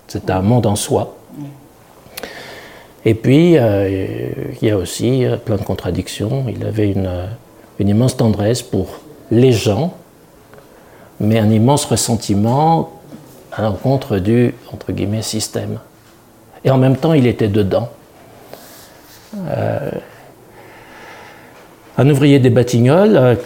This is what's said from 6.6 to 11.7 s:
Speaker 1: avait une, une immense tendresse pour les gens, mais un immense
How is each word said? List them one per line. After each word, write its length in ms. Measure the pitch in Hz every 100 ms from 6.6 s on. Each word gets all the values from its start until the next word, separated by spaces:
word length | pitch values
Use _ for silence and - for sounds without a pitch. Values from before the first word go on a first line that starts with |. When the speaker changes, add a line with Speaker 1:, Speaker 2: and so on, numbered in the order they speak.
Speaker 1:
avait 260 | 104 107 104
une, 200 | 98 95 90 92 117 - - - -
une 100 | 101
immense 280 | 104 127 -
tendresse 460 | 117 95 104 123
pour 380 | - 98 90 - - - -
les 220 | 113 127
gens, 400 | 110 110 98 170 - - _ - - - - - - - - - -
mais 180 | 107 110
un 120 | 107
immense 340 | 110 117